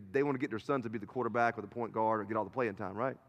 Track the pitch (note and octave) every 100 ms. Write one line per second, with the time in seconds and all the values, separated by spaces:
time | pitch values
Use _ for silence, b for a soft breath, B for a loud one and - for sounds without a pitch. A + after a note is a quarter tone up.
0 | G2 C3+ C#3+ C3 D3 G#2+ - C#3 A#2 A2+
1 | G2+ B2+ A#2 A#2 A#2 A2+ G2+ A#2+ A2+ A2
2 | A2 A2 G2+ A2 G2 B2+ A#2 F#2+ F#2+ G2+
3 | C3 B2